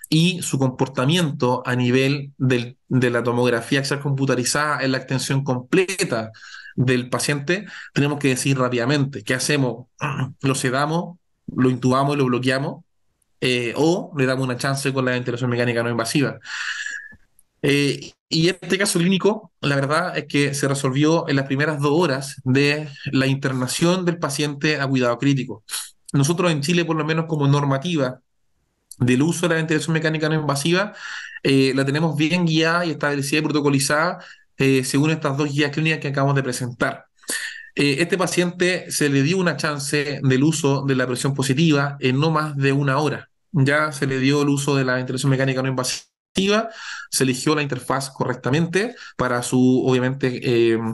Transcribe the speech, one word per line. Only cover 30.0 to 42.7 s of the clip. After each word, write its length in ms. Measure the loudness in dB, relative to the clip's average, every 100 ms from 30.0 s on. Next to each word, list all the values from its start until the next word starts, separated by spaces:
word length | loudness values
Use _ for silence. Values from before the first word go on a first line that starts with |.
| 0 0 0
no 60 | 0
invasiva, 580 | 0 0 2 0 0 -6 -14 -14 -14 -4
eh, 300 | 2 4 4 2
la 100 | 0
tenemos 320 | 2 0 2
bien 280 | 0 2 2
guiada 420 | 2 2 2 0
y 20 |
establecida 500 | -2 -2 -2 0 0
y 40 |
protocolizada, 720 | 2 2 2 2 2 2 0 -2 -10 -20 _ 0
eh, 260 | 4 4
según 280 | 2 2 2
estas 260 | 0 -2 -2
dos 160 | -2
guías 160 | 0 0
clínicas 300 | 0 0 -2
que 80 | -2
acabamos 280 | 0 2 2
de 60 |
presentar. 640 | 0 -4 -6 -2 -4 -4 -14 _ -10 -8 -8 -12 -8 0
Eh, 220 | 2 2
este 180 | 0 0
paciente 720 | 0 0 0 2 0 0 -4
se 200 | -2 2
le 120 | 2
dio 160 | 2 2
una 200 | 0 0
chance 640 | -4 -4 -2 -2 -2 -2
del 200 | 2 4
uso 400 | 4 2 2 2 0
de 80 | 0
la 100 | 0
presión 300 | -2 -2 0
positiva 640 | 0 2 4 4 0 -2
en 200 | 0 2
no 120 | 2
más 260 | 0 -2 0
de 140 | 2